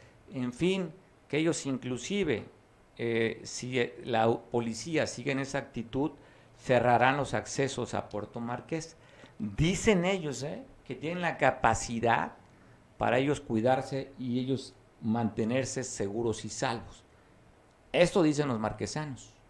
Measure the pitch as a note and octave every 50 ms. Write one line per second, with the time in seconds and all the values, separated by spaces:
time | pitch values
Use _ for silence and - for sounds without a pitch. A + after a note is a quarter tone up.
0 | - - - - - - - C3+ B2 B2 B2 - E3 F3+ F#3+ F#3+ F3+ E3 D#3 -
1 | - _ _ _ _ _ - D3 D#3+ E3+ D#3+ - - C#3 C3 A#2+ - B2+ B2+ A#2+
2 | - - F#3 G#3 G3 D#3 B2 G2 - - - - _ _ _ _ _ _ _ -
3 | A#2+ A#2 A2+ A2+ A2+ A2+ - - - - - - - B2 B2+ B2+ A#2+ A#2+ - -
4 | - - A#2+ A2+ A2 A2+ A#2+ A#2+ - - - A#2+ A#2 A2+ A2 - - E3+ E3 D3+
5 | A#2+ G2+ - - B2 C#3+ C#3 C3+ C#3 C3 - C#3 B2 - - A#2+ A2+ A#2 - C3
6 | C#3+ D#3+ - - - - - - - - - - - - B2+ B2 - B2 A#2+ A#2+
7 | A#2+ C3 C3+ D3 C3+ B2 - A2 - - - - C#3 C3 - - A#2+ - - G2+
8 | - - - G#2 G2 - - A#2+ A#2 A#2 A#2+ - - - - D#3+ - - - -
9 | - - - - - - - - - G#2 G2 G2+ D3 E3+ G3 - - A#3 G#3+ F3+
10 | E3+ F#3 G3 F#3+ D#3+ D3+ C3 A2+ C3 D3+ F3+ A3+ C4+ - - - - - C3 -
11 | - D#3 F3 F3+ F3 E3 C#3 - D3+ C3 B2+ - - A#2 A2+ - - - A#2+ A2+
12 | A2+ A#2 A2+ C3+ E3 - - - - - - - - - - - - _ - -
13 | A2 A2 A2+ B2+ C3+ C#3+ C#3+ C#3 - - A#2 A2 G#2+ B2 C3 C#3 C3+ - D3 C3+
14 | C3+ - - - B2+ B2+ A#2+ B2+ B2+ C3 C3+ A#2+ - - - - - - - -
15 | - A2+ A2 A#2 A#2 G#2+ - - A2+ G#2+ A#2+ C3 C3 B2 - C#3 B2 - - -
16 | G#2+ G2 G2+ A2+ A#2 A#2 G#2+ - - A2 - - - B2+ A#2 A2+ F2+ - - -
17 | - - - - - - - - - - - - _ _ _ _ _ - - C#3
18 | F3+ E3 - G3+ E3+ D#3 D3 C#3 D3 C#3 B2 A2 A2 G#2+ G#2+ - A2 G#2 - D3+
19 | D#3 D3 C3 - - - - - - -